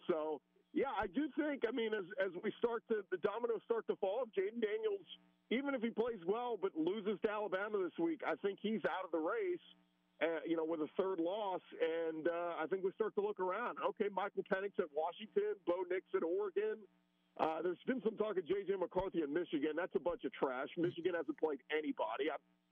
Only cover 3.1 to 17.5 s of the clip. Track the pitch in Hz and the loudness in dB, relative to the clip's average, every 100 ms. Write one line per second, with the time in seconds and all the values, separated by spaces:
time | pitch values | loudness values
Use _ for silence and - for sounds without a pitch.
3.1 | 370 208 214 240 220 - 226 - 190 190 | -2 -2 0 -2 -2 -2 -2 -2 -2 0
4.1 | 214 226 196 190 233 208 220 220 202 - | 0 -2 0 -2 0 -2 0 -2 -2 -6
5.1 | - - _ - 233 285 269 226 208 240 | -20 -20 _ -2 -2 0 0 0 0 0
6.1 | 226 165 220 247 220 190 156 165 214 190 | 0 -2 0 0 -2 -2 0 0 0 0
7.1 | 196 220 208 208 185 214 208 175 - 170 | 0 0 -2 -2 -2 -2 0 -2 0 -2
8.1 | 156 147 156 202 196 208 214 160 175 185 | 0 -2 -2 -2 -2 -2 0 0 -2 -2
9.1 | 160 160 233 190 180 - - _ _ _ | 0 0 0 0 -2 -6 -20 _ _ _
10.1 | - 160 165 156 165 160 165 151 - 190 | -2 0 0 0 0 0 0 -2 0 0
11.1 | 190 165 208 202 180 - - 165 165 165 | 0 0 0 -2 -2 -4 -2 0 0 -2
12.1 | 156 170 170 175 151 151 185 185 - 214 | 0 0 0 -2 -2 -2 0 -2 0 -2
13.1 | 208 202 - 185 196 233 151 165 - 208 | 0 -2 0 0 0 -2 0 -2 0 -2
14.1 | 190 196 190 180 190 202 - 175 143 165 | 0 -2 -2 0 0 0 -2 -2 0 -4
15.1 | 175 208 202 208 202 175 175 180 185 - | -4 -2 2 2 0 2 2 2 -2 0
16.1 | 190 165 185 208 196 214 220 196 _ _ | 2 2 2 2 2 0 -2 -8 _ _
17.1 | _ _ - 156 | _ _ 2 2